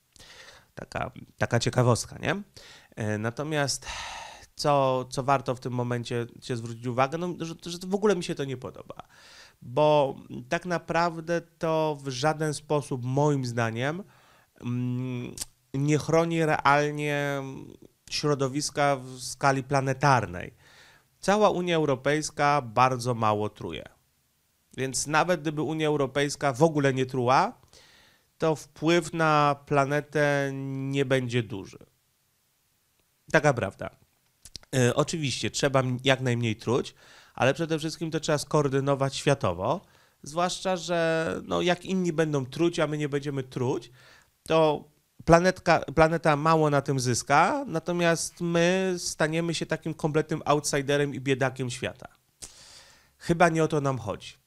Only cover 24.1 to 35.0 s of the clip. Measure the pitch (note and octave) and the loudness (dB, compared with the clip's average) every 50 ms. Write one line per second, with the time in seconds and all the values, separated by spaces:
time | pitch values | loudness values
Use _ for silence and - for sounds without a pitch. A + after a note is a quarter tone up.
24.1 | _ _ _ _ _ _ _ _ _ _ _ _ - B2 C3 C3+ B2 - - C#3 | _ _ _ _ _ _ _ _ _ _ _ _ -8 -6 -6 -4 -4 -6 -4 0
25.1 | D#3 D3+ D#3 F3 F3+ D#3+ D3 E3 D3+ D3+ D3 C3+ D#3+ D#3 D#3 D3+ D3+ D3 C#3 B2 | 2 2 2 2 0 0 -2 -4 -4 -2 -4 -2 -2 0 0 0 2 0 -2 0
26.1 | A#2+ D3 C#3+ D3 C#3 - D3+ C#3+ B2+ A#2 D#3+ E3 D3+ D3 C#3 C#3 C3 C3 C3 B2 | 0 -2 -2 -2 -2 -2 -2 -2 4 4 4 4 4 2 2 2 2 0 -2 -2
27.1 | C3+ C3 A#2+ A#2+ B2+ D3+ F3+ A#3 B3+ _ _ _ _ - - _ _ _ _ _ | -2 -2 2 4 4 4 4 0 -4 _ _ _ _ -20 -20 _ _ _ _ _
28.1 | _ _ _ _ _ _ E3 D#3+ D#3 - - - _ - D3+ D#3+ E3+ F3 D#3+ D#3 | _ _ _ _ _ _ 0 0 0 -2 -6 -18 _ -2 2 4 4 4 2 0
29.1 | - E3 D#3+ D#3 D3+ D3 D3 C#3+ C#3+ - - - D3+ C#3+ C#3 C3+ D3 D3 C#3+ - | -2 0 2 4 4 4 4 2 2 -2 -4 0 2 2 2 2 0 -4 -4 -4
30.1 | - D#3 D3 C#3+ C#3+ C#3 C#3 C#3 C3+ C3+ C3+ C3+ C3+ C3+ C3+ C3+ C#3 C#3 C#3 B2+ | -2 0 0 2 2 0 -2 -4 -6 -8 -8 -8 -6 -6 -6 -4 -2 -2 0 2
31.1 | C3+ C3 B2+ A#2+ A#2 B2 A2+ F#2+ A2 F#2+ F#2+ G2 - - - _ _ _ _ _ | 2 0 0 0 -2 -2 -2 -2 -8 -10 -10 -12 -18 -20 -20 _ _ _ _ _
32.1 | _ _ _ _ _ _ _ _ _ _ _ _ _ _ _ _ _ _ _ _ | _ _ _ _ _ _ _ _ _ _ _ _ _ _ _ _ _ _ _ _
33.1 | _ _ _ - - D#3+ C#3+ D3 C3 A#2 G#2 F#2+ - - - - - _ _ _ | _ _ _ 2 2 4 4 4 2 2 -4 -6 -6 -10 -12 -12 -12 _ _ _
34.1 | _ _ _ _ _ _ _ - _ - - _ - C3 B2 A#2+ - - | _ _ _ _ _ _ _ -20 _ -20 -14 _ 0 2 2 4 4 2